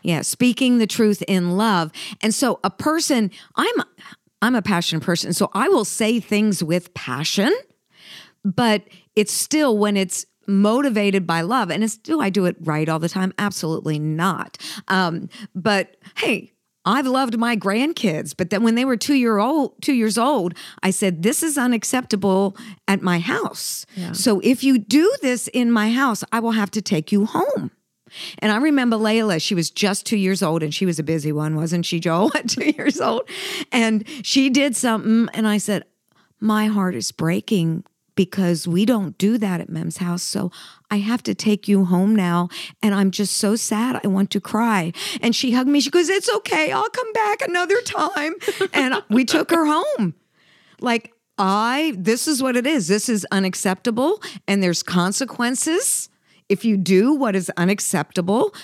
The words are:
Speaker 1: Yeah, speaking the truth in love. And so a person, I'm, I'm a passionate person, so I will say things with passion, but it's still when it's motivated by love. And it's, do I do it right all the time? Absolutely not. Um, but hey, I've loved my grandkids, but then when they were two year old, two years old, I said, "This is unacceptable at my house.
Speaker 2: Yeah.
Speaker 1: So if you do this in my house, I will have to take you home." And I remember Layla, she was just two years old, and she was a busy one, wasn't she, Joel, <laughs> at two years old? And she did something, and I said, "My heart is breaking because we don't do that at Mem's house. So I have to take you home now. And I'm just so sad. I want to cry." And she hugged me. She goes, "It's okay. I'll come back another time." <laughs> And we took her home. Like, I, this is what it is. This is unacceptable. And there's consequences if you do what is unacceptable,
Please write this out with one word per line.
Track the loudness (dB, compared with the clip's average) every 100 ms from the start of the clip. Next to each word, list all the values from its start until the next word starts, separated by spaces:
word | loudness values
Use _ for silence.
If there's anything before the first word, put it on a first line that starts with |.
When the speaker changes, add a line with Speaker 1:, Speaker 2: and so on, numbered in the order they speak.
Speaker 1:
Yeah, | -2 -2
speaking | -2 0 2 2 2 4
the | 2
truth | 2 2 2 0
in | 0 0 0
love. | 2 0 -2 -8 -14 -4
And | -2
so | 0 0 0
a | -4
person, | -2 0 0 2 0 0 -4 -10 -2
I'm, | 0 0 -4 _ -20 -20 _ _
I'm | 0
a | 0
passionate | 2 0 0 -2
person, | -2 -2 -2
so | -2 -2
I | 0 2
will | 2
say | 2 -2 0 0
things | 0 0 2 0
with | 0 -2 -4
passion, | -14 -8 -6 -2 0 2 0 -4 _ _ _ -20 -20 -20 _
but | -6 0 2 2 -2 -20 _ 0
it's | 0
still | -2 -2 2 2 2
when | 2 2
it's | -2 -4 -10 _ 0
motivated | 4 4 4 2 2 2 0 0
by | -2
love. | 0 0 0
And | -2
it's, | -2 -4
do | -4 -2
I | 0
do | 2 0
it | 0
right | -2 -2 0
all | -2
the | -2
time? | -2 -4 -2
Absolutely | -4 -4 -6 -4 -4 -4
not. | -2 -2 -2 -2 -8 -12 -16 -16 -2
Um, | 0 0 -4 -10 -16 -14
but | -4 0 0 -2 _ -20 -6
hey, | -2 -2 -6 _ _ _
I've | 0 0 2
loved | 0 0 0
my | 0 0
grandkids, | 0 0 0 0 -2 -2 -6 -6
but | -2
then | 2
when | 2 2
they |
were | 2 -2
two | 2
year | 2 4 2
old, | 2 2 0 -4
two | 0
years | 2 2 2
old, | 2 2 0 -6 -16 -4
I | -2
said, | 0 0 2
"This | 0 0
is | -2 0
unacceptable | 0 0 0 -4 -2 0 2 2 2 -2 -18 -12 -2
at | 0
my | 2 0
house. | 0 -2 -4 -6 -10 -10 -12 -12
Speaker 2:
Yeah. | -8
Speaker 1:
So | -2 0 2
if | 2 2
you | 4 2
do | 4 4 4 2
this | -2 -2 -4
in | 0 2
my | 2 2
house, | 2 0 -2 -4
I | -2
will | 0
have | 0 -2
to | -4
take | -2 -2 2
you | 0 2
home." | 0 0 -2 -6 -12 _ _ _ -16 -16 -4
And | -2
I | 2
remember | 2 2 2 2
Layla, | 2 2 2 0
she | 0 -2
was | -2
just | 0 0 0 -2
two | 0
years | 2 0
old, | 0 0
and | -2
she | -2 -2
was | -2
a |
busy | -2 -2 -2
one, | -2 -2 -2
wasn't | -2 -2
she, | -2 -2
Joel, | 0 2 2
<laughs> | 0
at | -4
two | -2 0
years | 0 0 0
old? | -2 -2 -4 -10 -10 -8 -2
And | 0 2 0 -4 -10
she | -2 2 2
did | 2 0 0
something, | 0 0 2 2 2
and | 0 0
I | 0
said, | 0 -4 -4 _ _ _ _ _
"My | 0 2 2
heart | 2 0
is | -2 -6
breaking | -2 -2 -2 0 0 2 -2 -8 _ _
because | -4 -2 0 0 0 0
we | 0 2
don't | 0 -2 -2
do | 0 0
that | -2 -4
at | -6
Mem's | -6 -6 -6
house. | -4 -4
So | -4 -4 -6 -8 -20 -20 _
I | -4
have | 0 -2
to | -2
take | -2 0 0 2
you | 2
home | 4 4 4 2
now. | 2 0 -2 -6 -14 -2
And | 0
I'm | 2 2
just | 0 -2 0
so | 0 0
sad. | -2 -2 -2 -2
I | 0
want | 0 0
to | -2
cry." | -2 -2 2 2 0 -6 -8 -4
And | -2 0
she | 0
hugged | 2 2
me. | 2
She | 2
goes, | 2 2
"It's | 0 0 -2
okay. | -2 -2 0
I'll | 0 -2
come | -4 -4
back | -2 0 0
another | -2 -2 2 0
time." | 0 -2 -2 -2 -4 -4 -6
<laughs> | -2 -2
And | 0 0 -2 0
we | 0 2
took | 0 2
her | 2 2
home. | 0 -2 -2 -2 -4 _ _ _ _ _ _
Like, | -2 -2 -4 _ _ -2
I, | 0 2 0 0 -2 -2
this | 0 0 0
is | 0
what | 0 0
it | 2
is. | 0 2
This | 0 2
is | -2 0
unacceptable. | 0 0 0 -2 -2 -2 0 0 -2 -6 -12 -2
And | 0
there's | 2 0
consequences | -2 0 0 -2 -6 -2 -2 -2 0 0 0 -4 -6 _ _ _ _
if | 0
you | 2 0
do | 4 4 4
what | 2 2
is | 0 -2 0
unacceptable, | 0 0 -2 -2 -2 -2 0 0 0 -4